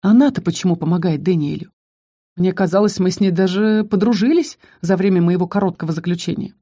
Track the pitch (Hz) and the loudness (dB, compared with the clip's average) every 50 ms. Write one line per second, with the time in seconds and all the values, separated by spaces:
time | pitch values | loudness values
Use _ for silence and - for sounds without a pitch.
0 | - 196 214 247 285 285 262 175 - 180 165 - - 180 170 170 165 156 170 180 | 2 4 4 6 4 4 2 -2 -4 -4 -6 -2 -2 -2 -2 0 -2 -2 -2 0
1 | 165 185 156 143 147 180 185 165 147 143 151 - 170 - _ _ _ _ _ _ | 0 -2 -2 -2 0 0 0 0 -2 -4 -6 -8 -10 -14 _ _ _ _ _ _
2 | _ _ _ _ _ _ _ - 175 185 185 185 196 170 170 196 208 208 208 - | _ _ _ _ _ _ _ -2 -2 -2 0 0 -2 0 2 2 2 2 0 0
3 | 185 185 180 - 208 190 180 165 190 185 180 196 214 220 214 214 208 214 - 190 | 0 -2 0 0 0 0 2 2 0 0 0 0 0 2 2 0 0 0 0 0
4 | 175 233 233 185 202 247 320 359 320 - - _ - _ _ _ - 170 196 175 | 2 2 2 2 2 2 2 2 0 -2 -8 _ -20 _ _ _ -2 -2 0 2
5 | 190 202 190 180 170 175 175 180 180 175 - 202 196 185 175 _ - 160 165 160 | 2 2 2 4 2 2 2 0 -2 -2 -2 -2 -2 -2 -4 _ -6 -6 -6 -6
6 | 165 175 175 175 - - - - - - _ _ | -4 -4 -6 -4 -4 -6 -6 -6 -8 -10 _ _